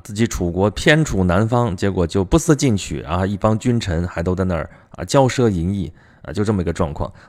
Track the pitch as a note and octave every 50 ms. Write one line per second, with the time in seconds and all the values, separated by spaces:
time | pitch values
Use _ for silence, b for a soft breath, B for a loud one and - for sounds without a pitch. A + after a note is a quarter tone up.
0 | - - G2+ G#2 A#2 A2 - - F2+ F2 E2+ F2+ G2 G#2+ G2+ - - E3+ D3+ D#3+
1 | D#3 - - F#2+ F#2 F2+ E2+ F#2+ A2+ A2 A#2+ A#2+ A#2+ A2+ F2 - G#2 G2 F#2 F#2+
2 | E2+ D#2 - G2 F#2+ F#2 - D#3+ - - D3+ C3+ C#3+ C3+ G#2+ F#2+ - - E2 C2
3 | - - F2 F2+ F#2+ G2 G2+ F2+ - G#2+ A2 G#2+ - B2 A#2+ A#2 - F#2+ E2 E2
4 | F2 F2 - E2+ E2+ F2+ F2+ F2 F#2+ F#2 F2+ D#2 - - B B B B B -
5 | F#2 - - C#3 C3+ B2 - - B2 A2+ G2 E2+ E2 F#2 G2+ G2+ E2 D2+ - b
6 | b b b b b - D#2 G#2+ G#2 G#2 A2 F#2+ E2+ E2+ E2 - F#2 D2 D2 -
7 | - A1+ B B B